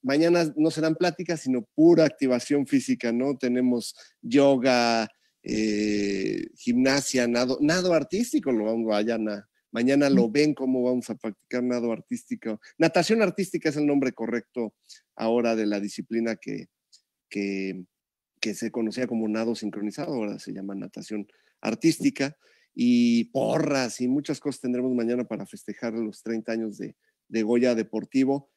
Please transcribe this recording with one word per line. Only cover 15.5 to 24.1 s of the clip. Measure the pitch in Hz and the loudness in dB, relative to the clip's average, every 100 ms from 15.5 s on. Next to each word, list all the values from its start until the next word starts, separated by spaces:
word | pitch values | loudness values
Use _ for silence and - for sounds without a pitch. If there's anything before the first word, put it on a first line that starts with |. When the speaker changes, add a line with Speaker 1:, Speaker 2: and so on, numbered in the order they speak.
| 113 | 0
Speaker 1:
de | 107 | 0
la | 104 | -2
disciplina | 101 - 90 117 117 110 | -6 -10 -6 -4 -4 -6
que, | - 107 - _ _ _ _ _ _ | -8 -12 -12 _ _ _ _ _ _
que, | 104 101 98 95 92 90 _ _ _ _ _ | -6 -4 -4 -6 -8 -14 _ _ _ _ _
que | 113 | -8
se | 101 113 | -6 -6
conocía | 123 110 110 123 | -4 -4 -4 -4
como | 117 110 | -2 -2
nado | 110 113 113 | -2 -2 -4
sincronizado, | 107 101 104 101 160 | -6 -6 -8 -6 -6
ahora | 135 104 90 | -4 -6 -8
se | - | -12
llama | 104 98 98 | -12 -10 -10
natación | - - - 107 101 _ _ _ | -12 -14 -10 -10 -10 _ _ _
artística, | - 110 160 160 143 - 139 - _ _ _ | -6 0 0 2 -2 0 -6 -6 _ _ _
y | - 120 120 120 117 113 | -2 2 4 4 2 0
porras | 135 113 147 147 139 123 - | -2 0 0 0 0 -2 -2
y | |
muchas | 123 | -2